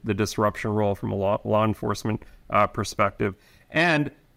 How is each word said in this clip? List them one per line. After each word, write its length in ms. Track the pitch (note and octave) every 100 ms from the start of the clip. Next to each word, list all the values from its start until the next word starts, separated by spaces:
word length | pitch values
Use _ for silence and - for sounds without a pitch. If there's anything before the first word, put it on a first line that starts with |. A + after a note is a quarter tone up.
the 80 | -
disruption 580 | G2+ G#2 - G#2 - A2+
role 240 | G#2 G#2
from 180 | G2+ A2
a 40 | G2
law, 240 | G2 G#2+
law 200 | A2 G#2+
enforcement, 600 | A2 G2+ A2 G#2 A2+ G#2+ - - -
uh, 160 | G2+ G#2
perspective. 680 | - G#2 - G#2 - G#2+ F#2+ _ _ _
And 400 | D#3 E3+ D3+ C#3+ - _